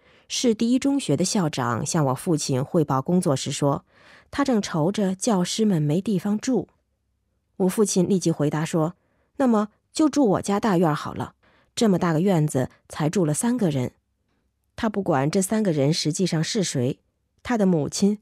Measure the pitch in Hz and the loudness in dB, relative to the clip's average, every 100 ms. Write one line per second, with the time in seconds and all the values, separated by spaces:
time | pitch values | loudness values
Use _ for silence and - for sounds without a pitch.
0 | _ _ - - 254 214 233 254 277 277 | _ _ -10 -2 0 2 2 0 0 -2
1 | - 139 185 208 156 - 120 117 - 170 | 0 0 0 0 -2 0 -2 -2 -2 0
2 | 139 131 - 151 - 127 143 175 147 135 | 0 0 -2 -2 0 -2 0 0 0 0
3 | - 180 175 135 - 147 143 156 - _ | 0 0 2 -2 -2 -2 -2 -2 -6 _
4 | - - _ - 277 226 - 165 156 208 | -20 -20 _ -4 0 0 0 -2 -2 0
5 | 190 185 247 190 180 - 214 170 147 160 | -2 -2 0 0 0 0 0 2 2 0
6 | 214 185 208 208 - 233 - _ _ _ | 0 -2 -2 -4 0 -2 -2 _ _ _
7 | _ _ _ _ _ - 185 226 202 196 | _ _ _ _ _ -2 0 0 0 2
8 | 170 190 165 160 147 151 160 170 156 - | 2 2 0 0 0 -2 -2 0 -2 -4
9 | _ _ _ - 262 214 208 _ _ - | _ _ _ -2 2 2 0 _ _ 0
10 | 311 294 240 151 - 202 226 175 170 151 | 0 2 2 2 0 0 2 2 2 0
11 | - - - - _ _ _ - 226 175 | -6 -10 -10 -12 _ _ _ 0 2 2
12 | 175 156 196 170 151 135 - _ - - | 2 2 2 2 2 0 -4 _ -14 -4
13 | 151 202 151 147 233 247 185 139 123 _ | -2 0 0 0 -2 0 0 -2 -4 _
14 | _ _ _ _ _ _ _ - 226 208 | _ _ _ _ _ _ _ -6 -4 -2
15 | 190 139 143 196 185 220 208 151 139 165 | 0 0 2 0 0 0 0 2 2 2
16 | 156 156 180 160 160 226 175 139 123 - | -2 -2 0 0 -2 -2 -2 -2 -2 -4
17 | _ _ _ _ - 240 190 165 135 - | _ _ _ _ -4 0 2 2 0 0
18 | 202 208 | 0 0